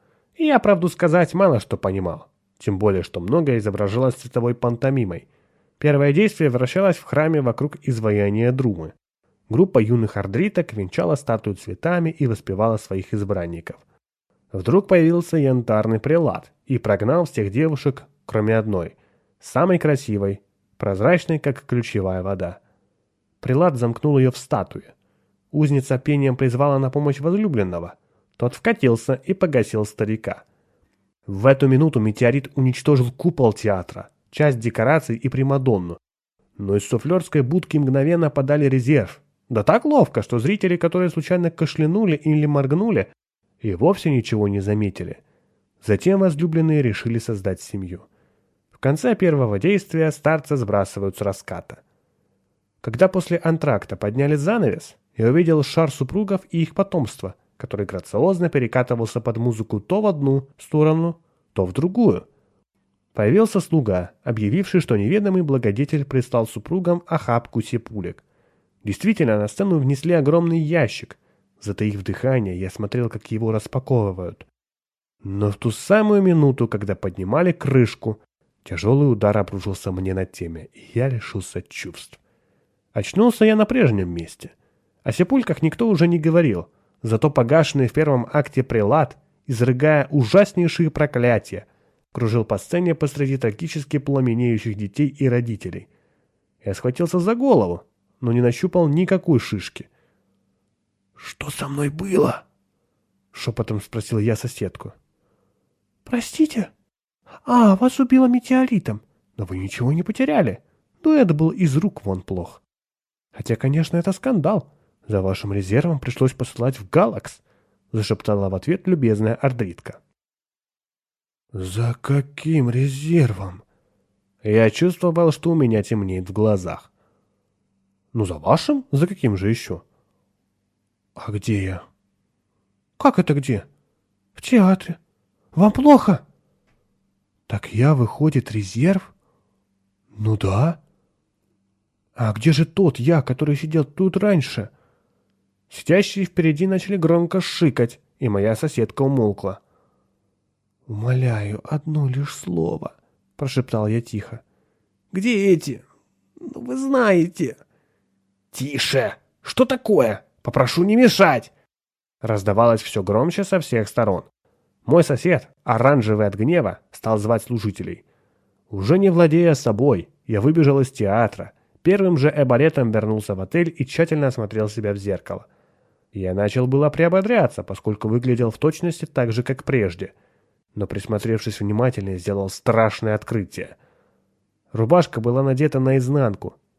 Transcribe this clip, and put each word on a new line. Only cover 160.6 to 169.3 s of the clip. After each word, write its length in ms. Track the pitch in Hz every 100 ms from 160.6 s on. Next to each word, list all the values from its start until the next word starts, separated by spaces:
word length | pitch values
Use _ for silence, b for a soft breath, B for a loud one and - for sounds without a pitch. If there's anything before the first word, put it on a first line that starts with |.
| 123 165
не 120 | 190 226
мешать!» 580 | 247 - 180 123 - _ _ _ _ _ _ _
Раздавалось 600 | 110 107 101 98 117 113
всё 200 | - 107
громче 420 | 95 107 160 185
со 160 | 190 185
всех 280 | - 117 104
сторон. 380 | - 107 87 - _ _ _ _ _ -
Мой 180 | 165
сосед, 440 | 156 127 180 151 - _
оранжевый 640 | - 113 131 143 107 107 104
от 80 | 101
гнева, 440 | 120 170 101 - _
стал 260 | - - 107
звать 260 | 107 113
служителей. 600 | - 120 104 92 90 85 _ _ _ _ _ _ _
Уже 300 | 98 98 185
не 100 | 196
владея 460 | 170 165